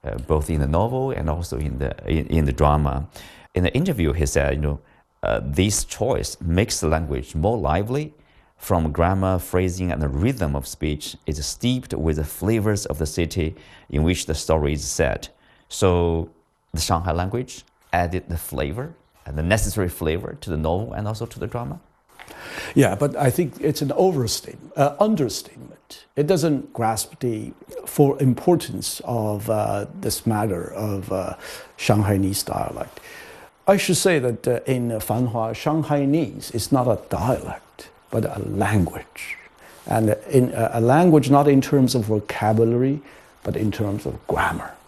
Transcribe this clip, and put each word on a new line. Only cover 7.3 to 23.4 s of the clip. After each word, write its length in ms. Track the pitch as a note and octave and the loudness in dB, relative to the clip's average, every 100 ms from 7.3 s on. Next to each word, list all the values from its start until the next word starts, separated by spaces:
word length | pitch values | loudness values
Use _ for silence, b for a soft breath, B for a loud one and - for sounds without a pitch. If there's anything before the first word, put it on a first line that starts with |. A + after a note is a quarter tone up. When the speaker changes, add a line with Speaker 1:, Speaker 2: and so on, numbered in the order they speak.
| D2+ | 0
Speaker 1:
more 220 | F#2 A#2 | 0 0
lively. 560 | C#2+ E2 G#2 C3+ D3+ _ b b b _ | 0 0 0 -4 -6 _ b b b _
From 340 | - F2 D#2+ | 0 2 2
grammar, 480 | C#2+ E2+ F#2+ F#2+ F#2 | 2 2 2 2 0
phrasing, 500 | - F2+ F#2 F2+ F2+ | 0 0 0 0 -2
and 100 | D2+ | 0
the 80 | D2 | -2
rhythm 440 | C2+ G#2+ C3+ D#2 C#2 | 0 0 0 -2 -2
of 120 | C2+ | -6
speech, 480 | - D#2 D2 - - - | -6 -4 -4 -8 -10 -8
it 120 | D2+ | -6
is 80 | D2 | -6
steeped 480 | - A#2+ B2+ B2+ | -2 -2 -2 -4
with 240 | - D#2+ D2+ | -2 0 0
the 80 | D2+ | -4
flavors 600 | - F#2+ A2+ G#2 G2+ - | -4 0 2 2 0 -4
of 100 | D2+ | -4
the 80 | D#2 | -4
city 500 | - E2 F#2 D#2 D#2 B B B | -2 -2 -2 -4 -6 B B B
in 140 | D2 | 0
which 220 | D#2+ E2+ - | 2 0 -2
the 100 | D2+ | -4
story 380 | - D#2+ D2 | 0 2 2
is 100 | D2 | -2
set." 460 | C#2+ - D2 G1+ - b b b b | -4 0 0 0 -10 b b b b
So 600 | - G2 F2 E2+ E2 D#2+ _ _ _ _ | 0 2 4 2 0 -4 _ _ _ _
the 80 | D#2 | -6
Shanghai 300 | - E2 F2+ | -2 0 0
language 500 | D#2+ F#2 A#2+ C3 - _ _ _ | -2 -2 -4 -8 -14 _ _ _
added 300 | F2 F2 F2+ - | 0 0 -2 -4
the 100 | E2+ | -8
flavor, 560 | - C2+ C#2+ G#2 D3 D#3+ _ _ - | -6 -4 -4 -4 -10 -14 _ _ -10
and 120 | C#2+ | -4
the 60 | |
necessary 460 | E2 G#2+ G2+ G#2+ F2+ | 0 2 2 0 -2
flavor 480 | - D#2 E2 - - | -2 -2 -2 -6 -12
to 80 | - | -6
the 80 | D#2 | -2
novel 360 | D#2 F2+ A#2 | 0 -2 -4
and 140 | - G#2+ | -6 -6
also 180 | A2 A2+ | -6 -10
to 140 | - | -8
the 80 | G#2 | -8
drama? 320 | A#2+ B2+ E3+ _ _ _ B B B B B B - | -8 -10 -12 _ _ _ B B B B B B 4
Speaker 2:
Yeah, 200 | A#2 G2 | 4 4
but 200 | D3 B2+ | 0 2
I 140 | C3+ | 2
think 240 | A#2+ | 2